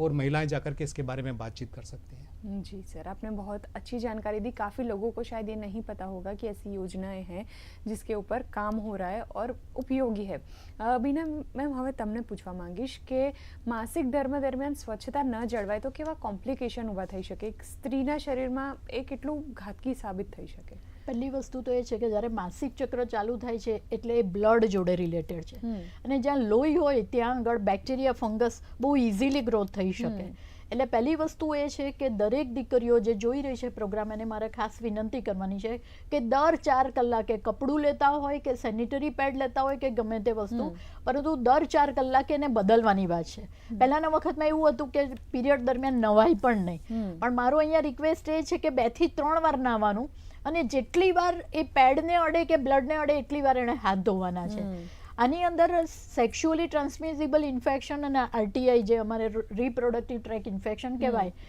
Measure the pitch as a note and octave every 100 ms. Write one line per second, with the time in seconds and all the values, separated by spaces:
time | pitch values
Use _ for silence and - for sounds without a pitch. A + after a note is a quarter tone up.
0 | D#3+ D3 C3+ D3+ D#3 D3 D3+ C#3 D3 -
1 | C3 B2+ C3 A#2 A2+ - A#2+ - A2+ C3+
2 | - C3 - - G#3 G3 - G3 F3+ D#3+
3 | E3 G3 A3 G#3 G3 G#3 - G#3 - B3
4 | A#3 A3 G#3+ G#3+ A3+ A#3 G#3 A3+ A#3+ G3+
5 | A3+ A3+ A#3 A3+ G#3+ A3 G#3 A3 A3 G3+
6 | F#3+ F#3+ F#3 G3+ F#3+ G3+ G#3 G3 F#3 F#3
7 | F#3+ F#3+ F3+ F3 A#3 - - - G#3 G#3+
8 | - G#3+ G3 A#3 - G#3+ G#3 A3 G#3+ G3
9 | F3+ G#3+ - - A3+ - - - C4 C4
10 | B3 G#3 G3 D3+ - - - - A3+ B3+
11 | C#4 C#4+ D#4+ D4+ - A#3+ C#4+ B3+ C4 C4
12 | G#3+ A3+ A#3 G3 F#3+ F3+ F3 F3+ F3+ -
13 | - C4 C#4 C#4 - - A#3 A#3 A#3 E4+
14 | C4 C#4+ C4 C#4+ C4+ B3+ C#4 C#4 - G#3+
15 | - C#4+ C4+ A3+ A#3 A3+ G3+ G#3+ C4+ -
16 | D4+ D#4 G#3+ G3 B3 C4+ B3 A#3+ A3+ F#3+
17 | F#3+ F#3+ F#3 F#3 G#3+ G#3+ - - C4+ C4+
18 | C4+ D4 D4 B3+ C4 B3+ C#4 C4 - B3
19 | C4+ B3+ C4+ D4+ D4+ A3 G3 G3 C4 B3
20 | G#3+ F#3 G3 - F3+ - - - - -
21 | - A#3 C4+ C4+ - B3+ B3 B3 A#3+ A3
22 | A3+ G#3 A#3 A3 F3+ - C#4 - B3+ B3
23 | A#3+ A3+ G#3+ A#3+ A#3+ A#3 A#3 G#3 - A3+
24 | A#3 A#3 G3+ F#3+ G#3+ A#3 A3+ F#3+ F3+ F3+
25 | F3 E3+ D#3+ E3+ E3 - A#3 G#3 F3+ -
26 | A#3+ C4+ C4+ C#4 G#3+ A3 D4+ D4+ C#4+ C4
27 | G3 B3 A#3 B3+ A#3 A#3 G3+ G3 - C4
28 | C4 A#3+ A#3 A3 A#3 - - - C4 C#4+
29 | A#3 G3+ C4+ C#4 A#3 A3 G3 G3 F#3 F#3
30 | A#3 G3+ F#3 - - - - A#3+ B3+ A#3
31 | B3 D#4+ D#4 - D#4 D4 C#4+ - C#4 -
32 | C4+ G#3 G#3 C4 C4+ A#3 A#3 B3 A#3 A#3
33 | G#3+ G#3+ A#3 C#4 C#4 A#3+ B3 - G#3 G#3+
34 | G#3+ G#3+ A3 G#3+ A3 A#3 G#3+ - A3+ G#3
35 | A3 C4 G#3 F#3+ F#3+ G3 A3 A#3+ - -
36 | - D4 A#3 C4+ D#4 E4 D4+ C4 C4 C4
37 | A#3+ A3+ G#3+ A3 A3+ G#3+ C4+ D4+ D4 C#4+
38 | C#4+ D4 C#4 D4 C#4+ B3 A#3+ A3 A#3 C#4
39 | D4 B3+ C#4 C4+ C4+ C4+ C4+ C#4 C4+ A3+
40 | A3 A3+ G#3+ A3 G3+ A#3 D4+ - - -
41 | - C4+ D4 D4+ A#3+ C#4+ D#4 D#4 C#4+ C4
42 | C4 C4 C4+ D4 C#4+ A3+ G3 A3+ A3 G3
43 | F#3 E3+ D#3+ - G#3+ - - A3 B3+ D4+
44 | D#4+ D#4 D#4 D4+ D4+ D#4 D#4 A#3 C#4+ C#4+
45 | C#4 B3+ - B3 C4 C#4 A#3+ B3 C4+ B3
46 | A3 G#3 A3+ G#3 B3+ A3 F3 E3 - A3+
47 | G3+ E3+ A#3 B3 B3 D4+ D#4 D#4+ D4 B3
48 | D#4 D#4+ - D#4 D#4 F4 D#4 C4+ A#3 -
49 | E4+ - D4 D#4+ D#4+ C4+ B3+ A3+ G#3 G3+
50 | C#4 - - - C#4 E4 B3 C4+ A#3 F4
51 | F#4+ F4 F4 E4+ - D#4 - C#4 C4 C#4
52 | D#4+ F4 D#4+ E4 E4 D#4+ C4 C#4 C4 D#4
53 | C#4+ D4 A3+ D4 C#4 B3+ A#3+ A#3+ G#3 F#3+
54 | E3+ F#3+ F#3 F3+ F3 G#3+ G3+ F3+ F3 -
55 | - - B3 E4+ F4 E4+ E4+ F4 D#4+ -
56 | - - A#3 - D#4+ D#4+ E4+ D4+ C#4+ -
57 | D#4 C#4+ D4+ D4+ C#4+ B3+ D4 C4+ - D4
58 | C#4+ C4+ A#3+ A#3 G#3 B3+ B3+ A#3+ G#3 A#3
59 | G#3+ A3+ A3 A3 A3 G3+ B3 A#3+ A#3+ A#3+
60 | A#3 A#3+ A3 A3 G#3 F#3+ G#3+ G#3 B3+ B3
61 | A#3 A3+ F#3 -